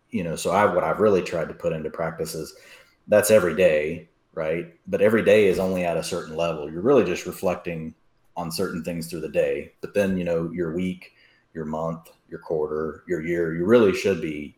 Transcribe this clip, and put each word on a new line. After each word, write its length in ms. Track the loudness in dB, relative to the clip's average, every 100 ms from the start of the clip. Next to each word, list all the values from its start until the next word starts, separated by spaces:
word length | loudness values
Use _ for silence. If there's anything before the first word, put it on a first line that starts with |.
| _
you 140 | -6
know, 120 | -4 -4
so 140 | 0
I, 220 | 4 4
what 120 | 4
I've 160 | 0 2
really 220 | 4 4
tried 260 | 2 -4 -6
to 60 |
put 180 | -6 -4
into 180 | -4 -6
practice 440 | -6 -6 -6 -8
is 200 | -8 -12 -16 -20 -20 _ _ 2
that's 240 | 2 6
every 240 | 6 4
day, 540 | 4 4 4 0 -6 -12 _ _
right? 420 | -8 -4 -4 -6 _ -6
But 160 | 2
every 200 | 4 4
day 220 | 6 6 6
is 120 | 2
only 260 | 0 -2
at 120 | -2 -2
a 60 |
certain 340 | -4 -6 -6 -4
level. 340 | -4 -4 -8
You're 120 | -2
really 220 | 4 4
just 220 | 4 -2 -6
reflecting 680 | -4 -4 -4 -6 -8 -10 -14 _ _ _ -12
on 140 | -8
certain 320 | -4 -4 -4
things 260 | -6 -8 -8
through 120 | -8
the 80 | -4
day. 440 | 0 0 -2 -8 _
But 140 | -4
then, 220 | -2 0 0
you 80 |
know, 260 | -2 -2 -2
your 220 | -4 -4
week, 380 | -2 -4 -6 -12 _ _ _ _
your 120 | -10
month, 440 | -8 -6 -6 -8 -14 _ _
your 120 | -14
quarter, 640 | -6 -4 -2 -4 -6 -8 -6
your 160 | -6
year, 320 | -2 -2 -2
you 100 | -2
really 300 | 4 6 6
should 260 | 4 0 -2
be, 360 | -4 -8 -12